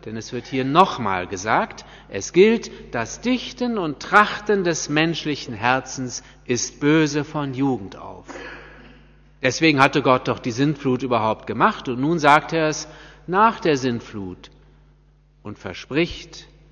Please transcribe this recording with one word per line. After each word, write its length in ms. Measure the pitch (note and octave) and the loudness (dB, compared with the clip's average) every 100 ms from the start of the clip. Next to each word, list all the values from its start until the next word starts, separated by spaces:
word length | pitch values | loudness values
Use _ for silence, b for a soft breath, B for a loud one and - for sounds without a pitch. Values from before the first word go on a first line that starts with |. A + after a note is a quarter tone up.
denn 120 | - A2+ | -10 -12
es 160 | A2 | -8
wird 140 | B2 - | -10 -6
hier 180 | C3 | -4
nochmal 600 | C3 D3+ F#3+ - A2 F#2+ F2 | 0 4 4 2 -2 -2 -4
gesagt, 580 | G2 G2+ C3 A3 - - B B | -6 0 0 0 -8 -20 B B
es 240 | G2+ - | -10 -2
gilt, 380 | E3+ G#3 A3+ - B B | 6 6 6 -2 B B
das 280 | B2+ A2+ - | -8 -8 -6
Dichten 560 | A#3 B3+ - - B3 A3+ | -2 -2 -4 -6 -4 -2
und 240 | E3 C#3+ | -4 -6
Trachten 640 | - F#3+ G#3 - - G#3 | 2 4 4 2 0 0
des 240 | F3 D#3+ - | 2 -2 0
menschlichen 680 | D3 E3 D#3+ D3+ C#3+ - | 0 2 0 -4 -6 -8
Herzens 680 | A2 A2+ C3 C3 - B2+ A2 B B - | -2 2 2 0 -10 -10 -10 B B -4
ist 340 | B2 - - | -2 -2 -2
böse 440 | D3 D#3 D#3 D3 | 4 4 4 0
von 300 | C#3+ D#3 C#3+ | -4 -6 -6
Jugend 420 | B2+ C#3 B2 F#2+ - | 0 0 0 -6 -14
auf. 300 | E2+ G2 - B B B B B B B B B _ _ | -16 -18 -16 B B B B B B B B B _ _
Deswegen 380 | C3 B2 D#3+ C#3+ | -2 2 2 6
hatte 200 | C#3 D3+ | 4 4
Gott 240 | C3+ B2+ - | 4 2 2
doch 120 | A2 | -4
die 140 | C3 | -4
Sintflut 500 | A#2 C#3+ D3 C3+ B2+ | 0 0 0 -2 -2
überhaupt 440 | C3 A#2+ A2 G#2+ - | 0 0 0 -2 -6
gemacht, 420 | A2 F#3+ G#3+ - | 0 0 0 -6
und 120 | A#2+ | -2
nun 180 | C#3 E3+ | -2 2
sagt 340 | D3 D3+ - | 6 6 4
er 160 | E3 D#3 | -2 0
es 200 | D3+ - B B B - | -2 -10 B B B -4
nach 340 | F#3 A3 A3 | 2 2 2
der 160 | F3 C#3+ | 0 2
Sintflut 720 | B2+ A#2+ - A2 F#2+ E2+ - - _ _ _ _ _ _ _ _ | 0 -4 -6 -12 -10 -12 -18 -20 _ _ _ _ _ _ _ _
und 160 | G#2 G#2 | -16 -12
verspricht, 920 | G2 F2+ - C3 E3+ - - - - - - | -10 -12 -6 -2 -2 -4 -16 -20 -20 -20 -20